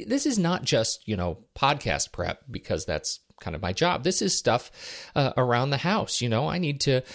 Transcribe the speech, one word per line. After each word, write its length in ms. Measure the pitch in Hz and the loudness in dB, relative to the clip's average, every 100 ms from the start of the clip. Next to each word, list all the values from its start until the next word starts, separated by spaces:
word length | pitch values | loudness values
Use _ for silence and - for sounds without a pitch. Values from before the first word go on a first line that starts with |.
| - | -2
this 180 | 277 294 | 0 0
is 120 | 214 | 2
not 260 | 170 180 | 2 0
just, 440 | 131 123 110 - - | 2 2 2 -2 -4
you 80 | 98 | -2
know, 220 | 87 80 - - | -2 -4 -12 0
podcast 560 | 139 143 107 71 - | 0 2 0 -2 -2
prep, 300 | - 85 - 131 | -4 -6 -6 -10
because 320 | - - 82 | -10 -4 -4
that's 360 | - 76 - - _ - | -2 -4 -4 -8 _ -12
kind 160 | - 78 | -8 -4
of 60 | |
my 100 | 90 | -4
job. 320 | 92 175 160 | 0 2 2
This 180 | 156 185 | 0 0
is 140 | 196 - | 0 2
stuff, 360 | - 120 - - - - - - | 2 2 0 -16 -14 -14 -6 0
uh, 180 | 131 - | 0 2
around 320 | 127 120 139 | 2 2 2
the 80 | 139 | 0
house. 420 | 175 214 - - | 0 0 0 0
You 100 | 120 | 2
know, 200 | 113 151 | 2 2
I 80 | 175 | 0
need 240 | 156 139 | 0 0
to, 220 | 143 127 - | 2 2 0